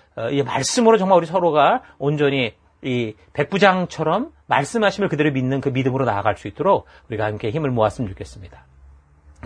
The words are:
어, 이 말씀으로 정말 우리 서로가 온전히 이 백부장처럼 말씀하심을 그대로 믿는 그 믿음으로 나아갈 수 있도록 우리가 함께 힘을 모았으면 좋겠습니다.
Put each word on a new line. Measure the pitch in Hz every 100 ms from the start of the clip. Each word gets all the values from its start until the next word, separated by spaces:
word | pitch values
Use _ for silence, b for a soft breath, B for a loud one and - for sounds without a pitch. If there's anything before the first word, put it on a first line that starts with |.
| b -
어, | 117
이 | 139
말씀으로 | 123 131 131 247 226 185
정말 | 190 180
우리 | 160
서로가 | 185 175 151 151 247 B B
온전히 | 139 147 143 135 113 - _ _
이 | 135 123 110 - b
백부장처럼 | - 147 190 202 185 175 - 156 196 311 - -
말씀하심을 | 117 139 233 202 196 196
그대로 | 151 151
믿는 | 131 127 135
그 | 135
믿음으로 | 127 127 131 120
나아갈 | 101 104 98
수 | 104
있도록 | - 180 170 - b -
우리가 | 107 107
함께 | 107 113
힘을 | 147 143
모았으면 | 120 107 - 104
좋겠습니다. | 90 - - 90 - - _ - - _ _ - -